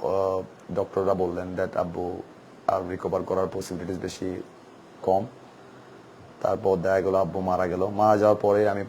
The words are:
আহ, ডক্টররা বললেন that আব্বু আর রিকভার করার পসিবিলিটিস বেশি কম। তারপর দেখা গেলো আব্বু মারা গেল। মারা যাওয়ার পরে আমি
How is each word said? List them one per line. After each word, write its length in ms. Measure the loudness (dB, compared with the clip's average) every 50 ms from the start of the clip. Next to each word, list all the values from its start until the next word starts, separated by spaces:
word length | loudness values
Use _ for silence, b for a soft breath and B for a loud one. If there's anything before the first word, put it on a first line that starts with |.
আহ, 400 | -4 -2 0 0 0 0 0 -2 -4 -8 -14 -20 -12 -8 -4
ডক্টররা 380 | -4 -4 -2 -2 -2 0 0 0
বললেন 420 | 0 0 -2 -2 -4 -6 -6 -4
that 200 | -4 -4 -2 -2
আব্বু 440 | -4 -4 -4 -4 -6 -6 -6 -6 -10 -12 -16 -18 -20 -20 -20 -16 -6 -4
আর 220 | -2 -2 -2 -4 -4
রিকভার 340 | -8 -6 -4 -2 -2 -2 -2
করার 240 | -2 -2 -2 -2 -2 -4
পসিবিলিটিস 440 | -6 -8 -6 -8 -8 -6 -6 -8 -6
বেশি 400 | -6 -8 -8 -6 -6 -6 -6 -8 -10 -14 -18 -20 -20 -20 -20 -20 -20 -20 -14 -6
কম। 240 | 0 0 0 0 0 -6 -12 -18 -20 -20 -20 -20 -20 -20 -20 -20 -20 -20 -20 -20 -20 -20 -20 -20 -20 -20 -14 -6
তারপর 360 | -2 -2 -2 0 2 2 2
দেখা 240 | 2 2 2 2 2
গেলো 160 | 4 4 2
আব্বু 220 | 2 2 2 -2 -2
মারা 280 | -2 0 0 0 0
গেল। 200 | 0 0 0 -2
মারা 300 | -2 2 4 6 6 6
যাওয়ার 200 | 6 6 6 6 6
পরে 280 | 4 4 4 4 4 2
আমি 140 | 2 -2 -4